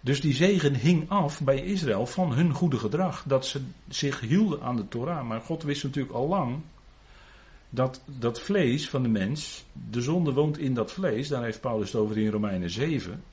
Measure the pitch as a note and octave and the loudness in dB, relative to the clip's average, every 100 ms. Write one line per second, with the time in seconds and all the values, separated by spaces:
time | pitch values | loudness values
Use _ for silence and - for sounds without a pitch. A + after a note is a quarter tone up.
0 | B2 C#3+ D#3 B2+ F3+ G3 D3 C3+ C3 F3 | 0 0 2 4 6 6 4 2 4 4
1 | D3+ G3+ D3 - C3+ C3+ C#3+ G3 D3+ G2 | 4 0 0 0 2 2 2 -2 0 0
2 | B2 - F3+ B2 F3 C#3 F3 C3 A3 D#3 | 0 0 0 4 2 4 2 2 0 0
3 | F#3 C#3+ - C3 C3 C#3 C3+ - - - | 0 -2 0 0 0 -6 -8 -12 -12 -4
4 | C#3+ C3+ A2 E3 G#3+ D#3+ B2 B2 G2+ A#2 | -2 -2 2 4 4 0 -2 -4 -4 -6
5 | C3+ E3+ B2 A2+ - D#3+ D3 C#3+ C#3+ C3+ | -4 -4 -4 -6 -6 -6 -2 -4 -2 -4
6 | C3 A#2+ C#3 F#3+ B2+ C3 D#3+ - - - | -4 -2 0 0 0 -4 -10 -18 -20 -20
7 | - - - - - - - A#2+ C3 C3 | -20 -20 -20 -20 -20 -20 -10 -2 -2 -2
8 | - C3+ A#2 A#2 - G3+ C#3+ C3+ D3+ C#3 | -16 -4 -4 -4 0 2 4 2 0 -2
9 | B2 G#2+ F#2+ D3 - - - - A2+ A2+ | 2 2 2 -2 -6 -14 -16 -16 -6 -4
10 | B2 E3+ D#3+ C3 D3+ D3 C#3 B2 G#2+ - | 0 2 2 2 2 0 -2 0 -2 -2
11 | F#3 A2 C#3+ C3+ A#2 A2 C3 A2+ G2 A#2 | -2 -2 -2 -4 -4 -4 -4 -2 -2 0
12 | G#2+ G#2+ G#2+ G#2+ G#2 F#2 F2 F#2 D3 D3 | 0 2 0 2 0 0 -2 -2 -2 -2
13 | F2 F#2+ - | -4 -12 -14